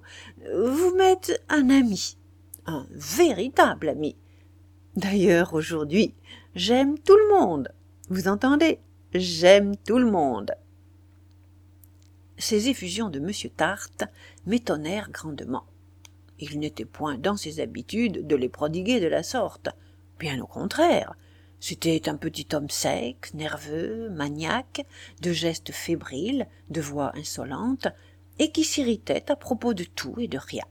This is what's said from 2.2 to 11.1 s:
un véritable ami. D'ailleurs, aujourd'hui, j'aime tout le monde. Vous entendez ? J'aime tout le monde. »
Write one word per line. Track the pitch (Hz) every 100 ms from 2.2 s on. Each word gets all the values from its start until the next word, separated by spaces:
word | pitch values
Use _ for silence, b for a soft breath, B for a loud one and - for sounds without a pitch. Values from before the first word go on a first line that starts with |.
| - - - - -
un | 151 135
véritable | 143 143 226 339 185 254 - 285 - 156
ami. | 139 151 - b b b - - _ - 190
D'ailleurs, | 190 202 175 170 175
aujourd'hui, | 160 156 160 147 185 - - B B B 175
j'aime | 190 247 277 302
tout | - 403
le | 427 392
monde. | 208 156 - - _ _ -
Vous | 185 180
entendez ? | 202 262 294 320 - _ _ _
J'aime | 180 185 160 180 202 202 202
tout | - 247
le | 240
monde. » | 190 139 107 104 - - - - - -